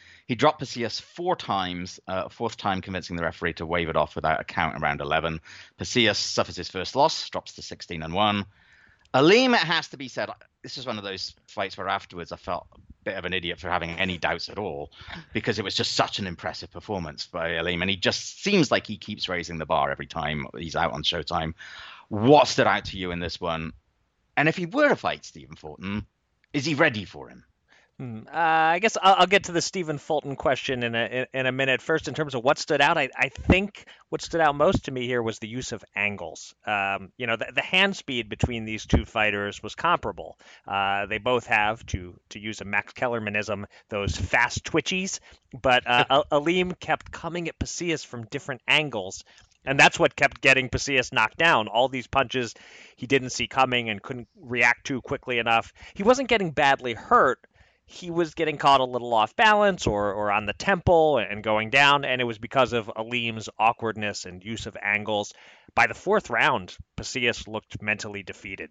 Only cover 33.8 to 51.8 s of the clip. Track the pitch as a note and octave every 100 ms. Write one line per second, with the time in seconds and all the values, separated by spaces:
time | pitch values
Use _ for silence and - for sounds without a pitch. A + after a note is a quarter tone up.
33.8 | - - _ D#3+ - E3+ D3+ C#3+ D#3+ -
34.8 | - C3 B2 B2 A2+ G#2+ A2 B2 A#2+ A2
35.8 | - G2 G#2 G2 E2+ - - - - G#2
36.8 | G2 G2 F#2 - A#2+ A2+ B2 B2+ - F#3
37.8 | G3 F#3+ - B2 A2 G#2+ - A#2 A2 G#2+
38.8 | - - A2 A#2 G#2+ G2+ G2+ - G#2 -
39.8 | E3 E3+ A2+ F#2 - - - - - G2
40.8 | G2 G2 G2+ A2 A2+ B2 A#2+ A2 G#2 A2+
41.8 | - G2 F2 - _ G#2+ G#2+ G#2 G2 G#2
42.8 | - - B2+ A#2 G#2+ G#2 G#2 G2+ G2+ -
43.8 | _ G#2 G2 - G2+ B2 A#2+ - - D#3+
44.8 | - F#3 F#3+ - - - _ C3 C3 B2
45.8 | A#2+ A#2+ A#2+ C#3 D3+ D3 D3 F3+ F3+ E3+
46.8 | - D3 - - E3+ F3 E3 - D3 -
47.8 | F3 D3+ - A#2+ A2 C#3 - B2+ - C#3+
48.8 | D3 A#2 F#2+ - - - _ _ B2+ C#3
49.8 | D#3+ - D#3 - C#3 - C#3 C3+ B2+ B2+
50.8 | - C3+ A#2+ B2+ A2 - E3 C3+ G#2+ G#2+